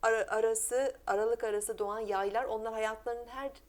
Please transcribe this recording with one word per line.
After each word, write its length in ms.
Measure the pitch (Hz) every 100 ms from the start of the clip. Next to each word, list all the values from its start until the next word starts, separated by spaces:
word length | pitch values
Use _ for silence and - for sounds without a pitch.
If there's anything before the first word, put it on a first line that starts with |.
ara-, 260 | 226 226 -
arası, 680 | 214 220 220 - 247 269 - -
Aralık 360 | 202 220 233
arası 340 | 226 208 208 202
doğan 220 | 208 214
yaylar, 440 | 214 196 196 214
onlar 300 | 262 220 220
hayatlarının 540 | 220 220 220 240 240 240
her 240 | 254 277 277